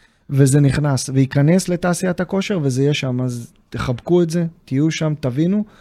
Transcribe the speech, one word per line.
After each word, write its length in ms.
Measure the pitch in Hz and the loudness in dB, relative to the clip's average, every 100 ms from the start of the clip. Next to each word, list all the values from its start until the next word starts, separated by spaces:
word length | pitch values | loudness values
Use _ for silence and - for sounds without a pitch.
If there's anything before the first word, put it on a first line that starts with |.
| _ _ - | _ _ -2
וזה 300 | 135 139 147 | 4 4 6
נכנס, 500 | 139 139 147 131 - | 4 2 0 -2 0
וייכנס 560 | 135 131 143 147 185 180 | 0 2 2 4 2 0
לתעשיית 500 | 175 180 170 185 175 | -2 -2 -2 -2 -4
הכושר, 400 | 175 190 196 190 | -2 -4 -2 -2
וזה 180 | 139 127 | 0 0
יהיה 100 | 139 | 0
שם, 280 | 151 135 123 | 0 -4 -4
אז 320 | 127 120 117 _ _ | -4 -6 -12 _ _
תחבקו 520 | 120 - 120 - 175 | -8 -6 -6 0 2
את 80 | 170 | 2
זה, 160 | 170 170 - - | -2 -4 -8 -4
תהיו 260 | 131 160 | 0 0
שם, 220 | 156 156 151 | 0 -4 -2
תבינו, 440 | 131 127 175 208 208 - | -4 -2 0 -2 -4 -14